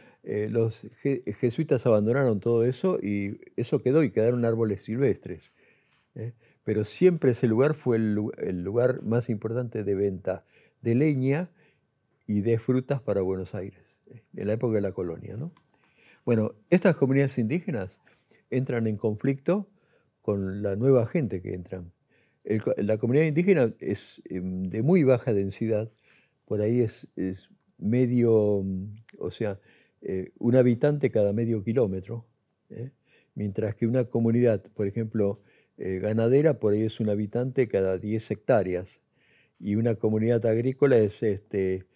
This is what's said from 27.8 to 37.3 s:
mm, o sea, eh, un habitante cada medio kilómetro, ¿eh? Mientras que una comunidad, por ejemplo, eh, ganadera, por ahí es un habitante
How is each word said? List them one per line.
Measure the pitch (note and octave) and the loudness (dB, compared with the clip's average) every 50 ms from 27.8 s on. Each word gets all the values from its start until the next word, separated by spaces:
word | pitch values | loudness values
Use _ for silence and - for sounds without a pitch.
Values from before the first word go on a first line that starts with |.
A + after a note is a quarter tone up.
| - G2+ A2+ B2 C3 A#2+ B2 B2 A#2+ A#2 A2+ A2 G#2 G#2 G#2 G2+ F#2+ | -2 0 2 2 2 4 4 4 4 6 6 6 4 4 2 0 0
mm, | F#2+ F#2+ F#2 F#2+ G#2 G#2 A2 A2+ _ - - | -2 -4 -6 -6 -10 -12 -16 -20 _ -14 -10
o | - F2+ | -10 -8
sea, | - - A2+ G#2 G2 G2 _ _ _ _ _ _ _ _ - | -6 -6 -6 -6 -6 -8 _ _ _ _ _ _ _ _ -10
eh, | - F#2+ F#2 F#2 - _ - | -8 -6 -6 -6 -8 _ -4
un | - A#2+ A#2+ | 0 2 4
habitante | C3 B2 B2+ A#2+ A2+ C#3+ D3 D3 D3 C#3 B2 | 6 6 6 4 2 2 0 0 2 0 0
cada | - A#2 G#2 G2+ G2+ | 2 2 2 2 2
medio | A2+ A#2+ A#2 A#2 G#2+ G2 | 0 0 0 -2 -2 -2
kilómetro, | A#2 A2+ C3+ A#2+ G2 F#2 F#2+ F#2 - A2+ A#2 A2+ _ _ _ _ _ _ _ _ - | 0 0 2 2 0 0 -4 -8 -10 -12 -12 -12 _ _ _ _ _ _ _ _ -18
¿eh? | - - A#2+ C3+ - _ _ _ _ _ _ _ - | -14 -14 -14 -14 -14 _ _ _ _ _ _ _ -10
Mientras | - G#2+ G#2 G2 - G#2+ G#2 G2+ | -6 -6 -6 -4 -4 -4 -4 -2
que | - A#2 | -2 -2
una | A2+ A#2+ C3 B2 | 0 2 0 0
comunidad, | A2+ - A#2+ A#2 A2+ A2+ A#2+ B2 A#2+ A2 G2 - - _ | 0 0 0 2 2 2 4 4 4 2 2 -2 -8 _
por | - G#2+ | -4 -4
ejemplo, | G2 F#2+ A#2 A2+ G#2+ - A2 G#2 G2 G2+ - _ _ _ _ _ _ _ - | -4 -2 -4 -6 -4 -2 0 0 0 0 -4 _ _ _ _ _ _ _ -10
eh, | - F#2 F#2+ F#2 | -8 -6 -4 -2
ganadera, | G2 G#2 G#2+ A2+ A2+ A#2 B2+ C#3 D3+ D#3+ C#3+ A2 | -2 -2 0 2 2 4 4 4 4 4 2 2
por | - G#2+ G#2 | 0 0 2
ahí | G#2+ A2 | 2 0
es | A2 - - | -2 -2 -2
un | A2+ G#2+ | -2 -2
habitante | G#2 G#2 G#2+ G2+ | -2 -2 -4 -4